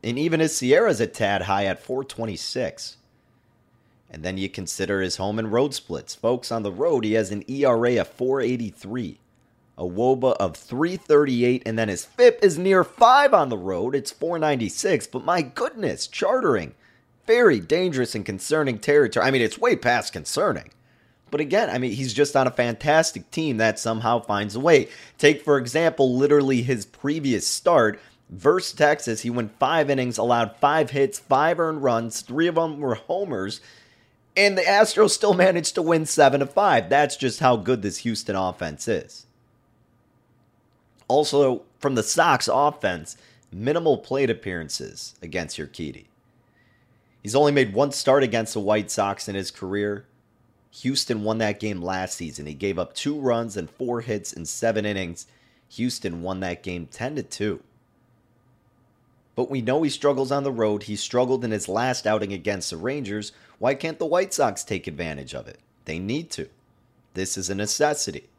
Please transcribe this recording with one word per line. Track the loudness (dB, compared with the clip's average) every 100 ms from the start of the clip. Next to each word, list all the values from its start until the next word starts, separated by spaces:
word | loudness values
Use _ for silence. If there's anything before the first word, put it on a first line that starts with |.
And | -4 -2
even | 0 2
his | 2 0
sierra's | 4 4 4 2
a | -2
tad | 0 0 0
high | 0 0 0
at | -4
four | -6 -8
twenty-six. | -8 -8 -8 -8 -8 -6 -6 -8 -16 -18 _ _ _ _ _ _ _ _ _ _ _
And | -10
then | -6 -4
you | -6
consider | -6 -10 -6 -2 0
his | -2 -2
home | -4 -2
and | -2
road | 0 0
splits. | -4 -10 -10 -10
Folks, | -4 -2 0 -2
on | -4
the | -4
road, | -2 0 0
he | 2
has | 0 0
an | -4 -8
E | 0
R | 4 4 4
A | 2
of | 0
four | -4 -2 0
eighty-three, | 0 -2 -4 -10 -10 -8 -8 -12 _ _ _ _ _ -8
a |
woba | -6 0 2 4 2 2
of | -2 -4
three | -10 -2 -2 -2
thirty-eight, | 4 4 4 2 2 0 -2
and | -4
then | -2
his | -4 -8
fip | 6 6 8
is | 2 4
near | 2 4
five | 2 4 6 8 6
on | 4 2
the | -2
road. | -4 -2 -2 -4
It's | -6
four | -8 -6 -2
ninety-six, | 0 0 -2 -2 0 0 -2
but | -6 -2
my | -2
goodness, | -2 -4 -6 -4 -6 -4 -8
chartering, | -4 0 2 2 0 -2 -14 _ _ _ _ 2
very | 6 6 4
dangerous | 2 0 0 0 -2 -4
and | -6
concerning | -8 -2 0 0 -2
territory. | 4 4 4 2 2
I |
mean, | 2
it's | 0 0
way | 0 2
past | 2 0 -2
concerning. | -10 -6 -2 0 -2 -8 _ _ _ _ _ _
But | -4
again, | 0 0 0
I | -2
mean, | -4
he's | -4 -6
just | 0 2 4
on | 2
a |
fantastic | 0 -2 0 2 4 4 -4 -10
team | -6 -2 2
that | 0 0
somehow | -4 -2 0 0
finds | 0 -2 -2 -2
a |
way. | 4 4 4 -10 -20 _
Take, | 2 2
for | 2 0
example, | 2 2 0 2 2 4
literally | 4 4 4 0
his | 0 -4 -4
previous | -8 -6 -4 0 -2 -2
start | -2 4 4 4 0 -16 _ _
versus | -2 2 2 -2
Texas. | 2 2 2 -2 -6
He | -4
went | -4 -6 -2
five | 0 2 0
innings, | 0 -2 -2
allowed | 0 2 0 0
five | 2 2 0
hits, | 0 0 -2
five | _ 2 2 0
earned | -2 0
runs, | 0 0 -2 -10
three | -8 -2 0
of | 0
them | -2 -2
were | -4 -4
homers, | -4 -6 -4 -4 -6 -10 -16 -20 _ _ _ _ _ 2
and | 4 4
the |
Astros | 2 4 4 6 4
still | 4 2
managed | 6 6 4 0 -2
to |
win | 2 2 2
seven | 6 6 6
to | 0
five. | 2 4 4 4
That's | 2 2 0
just | -4 2
how | 2 2
good | 2 0
this | -2 -6
Houston | -6 -6 -4 -2
offense | -2 -4 -10 -8 -4
is. | -4 -4 -20 _ _ _ _ _ _ _ _ _ _ _ _ _ _ _ _ _ _ _
Also, | 0 2 2 2 0 -8 _
from | -2 -2
the |
Sox | -2 2 4 2 2
offense, | 2 2 0 -4 -4 -10 -20 _ _ _
minimal | -8 -2 0 2 0
plate | 0 -2 0
appearances | -2 -6 -8 -8 -10 -12 -14 -18 -16
against | -8 -8 -8 -10
Urquidy. | -12 -10 -12 -12 -20 _ _ _ _ _ _ _ _ _ _ _
He's | -2 2
only | 4
made | 4 2
one | 2 -2
start | 0 2 2
against | 2 -2 -4
the | -4
White | 0 0 0
Sox | -2 -2 -4 -8
in | -8
his | -8
career. | -10 -6 -4 -4 -6 -12 _ _ _ _ _ _ -8
Houston | -4 -4 -2 -4 -2
won | -2
that | -2 -2
game | -6 -6
last | -6 -4 -6 -8
season. | -12 -12 -14
He |
gave | -6 -4 -2
up | -6
two | -6 -6 -2
runs | 0 -2 -2 -8
and | -10
four | _ -6 -6
hits | -4 -6 -6
in | -12 -12
seven | -4 -2 -2 -2
innings. | -4 -6 -10 -18 _ _ _ _
Houston | -6 -6 -4 -8 -6
won | -8 -6
that | -6 -8
game | -8 -10 -12
ten | -10 -8 -8
to |
two. | -10 -6 -4 -4 _ _ _ _ _ _ _ _ _ _ _ _ _ _ _ _ _ -6
But | -4
we | -4
know | -2 0
he | 0
struggles | 0 0 0 0
on | -2
the | -2
road. | 0 0 0
He | -4 -8
struggled | -4 0 0 0
in | -2
his | -4 -4
last | -2 -2 -2 0
outing | 0 -2
against | -6 -6 -6 -6
the | -6
Rangers. | -6 -6 -6 -8 -8 _ _ _
Why | -2 -2
can't | -6 -6
the | -2
White | 0 0
Sox | 0 -2 -2
take | -8 -8 -8
advantage | -8 -8 -8 -10
of | -14 -14
it? | -20 _ _
They | -12 -10
need | -6 -6 -8
to. | -12 -12 _ _ _ _ _ _ -8
This | -6 -6
is | -6
a | -6
necessity | -4 0 0 0 -6 -10 _